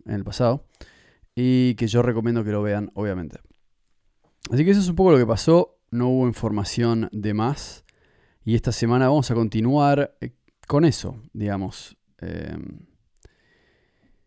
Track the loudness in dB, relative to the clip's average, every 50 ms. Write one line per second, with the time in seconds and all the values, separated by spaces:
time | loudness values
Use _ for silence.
0 | -10 -8 -8 -6 -8 -6 -4 -2 0 0 0 -2 -6 _ _ -20 -20 -20 -20 _
1 | _ _ _ _ _ _ -6 -2 0 2 4 4 4 2 0 0 -2 0 2 2
2 | 2 2 0 0 0 0 0 -2 -2 -2 -2 -2 -2 -2 -2 -4 -4 -8 -8 -8
3 | -6 -6 -6 -6 -8 -10 -14 -18 -20 _ _ _ _ _ _ _ _ _ _ _
4 | _ _ _ _ _ _ _ _ -8 -2 0 2 4 4 4 2 2 0 2 2
5 | 6 6 6 6 6 2 0 0 2 4 4 4 4 0 _ _ _ -6 -4 -2
6 | 0 2 2 2 2 0 -2 -2 -4 -2 -2 -2 -4 -4 -2 0 0 2 2 0
7 | -2 -4 -6 -6 -4 -4 -2 -2 -2 -2 -4 -6 -10 -18 -18 -20 _ _ _ _
8 | _ _ _ _ _ _ _ _ -4 0 0 0 0 -2 -2 0 0 2 4 4
9 | 4 4 4 2 2 0 0 0 0 0 0 0 0 2 2 2 4 2 2 2
10 | 0 -4 _ -12 -14 -14 -14 _ _ _ _ _ -6 -2 0 2 4 2 2 0
11 | -6 -12 -12 -14 -18 -16 -10 -8 -6 -4 -4 -4 -6 -8 -10 -14 -20 -20 -20 _
12 | _ _ _ -16 -14 -12 -10 -10 -10 -12 -12 -12 -14 -14 -16 -20 -20 _ _ _
13 | _ _ _ _ _ -20 _ _ _ _ _ _ _ _ _ _ _ _ _ _
14 | _ _ _ _ _